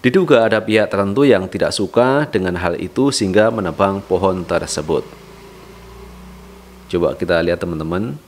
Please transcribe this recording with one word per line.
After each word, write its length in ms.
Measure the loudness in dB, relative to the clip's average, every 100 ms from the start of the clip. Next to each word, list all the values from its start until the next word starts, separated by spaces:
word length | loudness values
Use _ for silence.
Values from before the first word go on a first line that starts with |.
Diduga 480 | 2 2 4 4 4
ada 80 | 0
pihak 320 | 2 0 2
tertentu 320 | 0 0 2
yang 240 | 4 4 0
tidak 240 | -2 -2
suka 560 | -2 -2 2 2 0 0
dengan 320 | -2 -2 -2
hal 160 | -4 -4
itu 320 | -4 0 0
sehingga 400 | 0 2 4 2
menebang 480 | 0 -4 0 0 0
pohon 400 | -2 0 0 -2
tersebut. 640 | -2 -4 -2 -8 -2 -4 -4 -20 -20 -20 -20 -20 -20 -20 -20 -20 -20 -20 -20 -20 -20 -20 -20 -20 -6
Coba 240 | -2 -2
kita 240 | -2 0 0
lihat, 180 | 0 -2
teman-teman, 560 | -4 -6 -4 -4 -6 -10